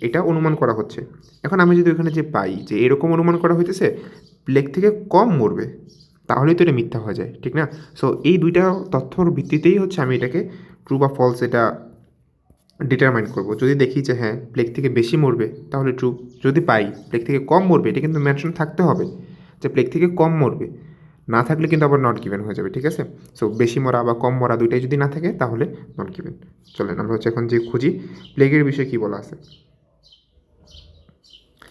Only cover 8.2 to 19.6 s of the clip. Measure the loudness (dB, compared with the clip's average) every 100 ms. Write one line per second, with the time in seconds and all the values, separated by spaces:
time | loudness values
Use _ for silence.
8.2 | 2 4 4 4 2 0 -2 -4 -2 0
9.2 | 0 0 -2 2 4 4 2 -2 0 0
10.2 | -2 -4 -6 -10 -20 -18 -6 0 0 2
11.2 | 0 2 0 2 0 -2 -12 -20 _ _
12.2 | _ _ _ _ _ -10 0 4 4 2
13.2 | -2 -4 -6 0 0 4 2 2 -2 -2
14.2 | -2 -4 -6 -2 -2 -2 0 0 2 2
15.2 | 2 2 -2 -6 -8 -4 -2 -2 -2 -4
16.2 | -10 -4 0 0 2 2 0 -6 -8 -6
17.2 | -2 -4 0 2 4 2 2 -2 -2 -2
18.2 | -2 -2 -4 -6 -4 0 0 0 -4 -10
19.2 | -18 -20 -20 _